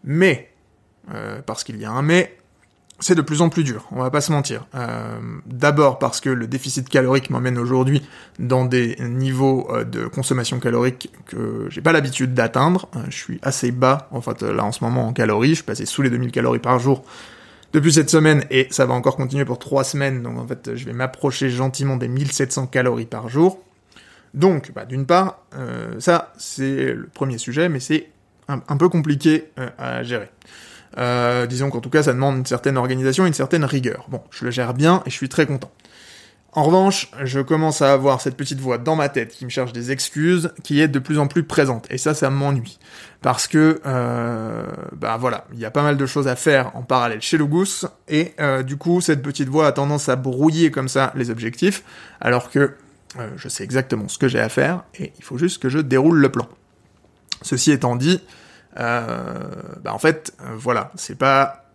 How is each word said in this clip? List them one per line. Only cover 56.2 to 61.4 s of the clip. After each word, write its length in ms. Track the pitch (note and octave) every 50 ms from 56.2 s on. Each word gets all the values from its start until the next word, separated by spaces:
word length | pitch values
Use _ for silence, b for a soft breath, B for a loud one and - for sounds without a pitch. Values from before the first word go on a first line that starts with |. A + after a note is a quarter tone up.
| C#3 B2+
plan. 180 | - A#2+ A#2 - - _ _ _ _ _ _ _ _ _ _ _ _ _ _ _ - -
Ceci 300 | - - D#3 B2 - D#3
étant 220 | D3 B2+ C3+ B2 A#2+
dit, 260 | A#2+ C3 D#3+ F#3 - B B B B B B B B B B _ -
euh, 640 | A#2+ A#2 A#2+ A#2+ A#2 A#2 A#2 - - A#2+ - - - - - - - - - - -
bah 80 | -
en 60 | - -
fait, 340 | - D#3 - - - - _ _
euh, 140 | - - A2+
voilà, 360 | A2 - B2 B2 A2 - - -
c'est 220 | F3+ - - - -
pas 480 | B2+ C3+ C3+ C3+